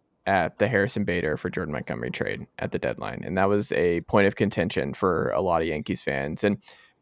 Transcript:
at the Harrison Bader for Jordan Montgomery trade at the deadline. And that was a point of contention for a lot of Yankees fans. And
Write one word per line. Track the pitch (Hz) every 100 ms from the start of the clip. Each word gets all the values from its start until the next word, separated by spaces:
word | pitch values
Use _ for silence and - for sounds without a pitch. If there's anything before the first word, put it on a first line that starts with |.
| _ _ -
at | 98 85 -
the | 107
Harrison | 117 101 -
Bader | 98 87 78 76
for | -
Jordan | 90 82
Montgomery | 71 62 57 60
trade | - - - - -
at | -
the | -
deadline. | - 60 52 - -
And | 92
that | 98
was | 104 104
a | - 87 85
point | - 110 101
of | -
contention | 101 - 85 - 69
for | 67 95 82 67
a | 50
lot | 92 82
of | 82
Yankees | 76 73 -
fans. | - 69 69 -
And | 104 202 - - - _